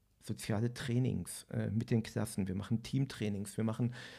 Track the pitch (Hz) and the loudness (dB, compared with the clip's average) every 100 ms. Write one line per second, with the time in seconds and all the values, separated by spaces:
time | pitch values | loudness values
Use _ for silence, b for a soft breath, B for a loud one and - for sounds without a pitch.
0 | _ _ - 107 - 104 120 123 127 120 | _ _ -8 -6 0 0 0 -2 0 2
1 | 127 95 - - - 117 110 110 120 117 | 2 0 -2 -8 -6 -2 0 0 4 2
2 | 113 110 107 - 95 95 - 113 - 135 | 2 -2 -2 0 0 0 0 0 2 0
3 | 135 - 104 101 107 - 110 107 120 123 | 0 0 0 0 -2 0 0 2 0 -2
4 | B | B